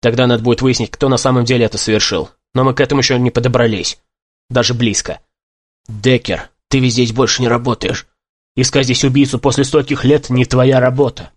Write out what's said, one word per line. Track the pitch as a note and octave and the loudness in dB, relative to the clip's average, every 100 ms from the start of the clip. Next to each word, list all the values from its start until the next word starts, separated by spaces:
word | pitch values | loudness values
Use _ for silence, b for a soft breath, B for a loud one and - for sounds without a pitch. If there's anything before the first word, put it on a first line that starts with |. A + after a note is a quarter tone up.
"Тогда | A#2+ A#2 B2+ | 0 2 2
надо | A#2+ | 2
будет | A#2 A#2 | 0 0
выяснить, | C3 B2 A2 | 2 0 -4
кто | - C3+ | -2 0
на | B2+ | 0
самом | C3+ B2+ A#2 | 2 0 2
деле | B2 A2+ | 2 0
это | G#2 | -2
совершил. | - G#2+ - F#2+ - _ _ | -2 0 0 -4 -6 _ _
Но | - | -2
мы | C3 | 0
к | B2+ | 2
этому | C#3+ C#3+ | 0 0
еще | B2 B2+ | 0 0
не | B2 | 0
подобрались. | A#2 B2 B2 A#2 G#2 E2 - _ _ _ _ _ | 0 0 2 0 0 -6 -10 _ _ _ _ _
Даже | B2 A#2 | -2 -2
близко". | A#2+ A#2+ G2 - - _ _ _ _ _ _ _ | 0 -2 -2 -6 -12 _ _ _ _ _ _ _
"Деккер, | G#2+ A2+ B2+ - F2 - _ _ | -4 0 0 0 -8 -8 _ _
ты | C3+ | 0
ведь | B2+ | 0
здесь | A#2 A#2+ | 2 0
больше | A2+ A#2+ - | 2 0 2
не | B2 | 0
работаешь. | A#2+ B2 A#2 - - - _ _ _ _ - | 0 -2 -4 -4 -6 -10 _ _ _ _ -2
Искать | C3 C#3 B2+ | 0 0 0
здесь | B2 | 0
убийцу | C#3 C3 C3+ A#2+ | 0 2 2 0
после | C#3 B2+ C3+ | -2 0 0
стольких | D3+ C#3 C#3+ B2+ | 0 0 -2 2
лет | D3 C#3+ | 2 2
не | B2 B2+ | 0 0
твоя | B2+ B2+ C3 | 2 2 4
работа. | B2+ B2+ C3+ - - | 2 2 -2 -2 -18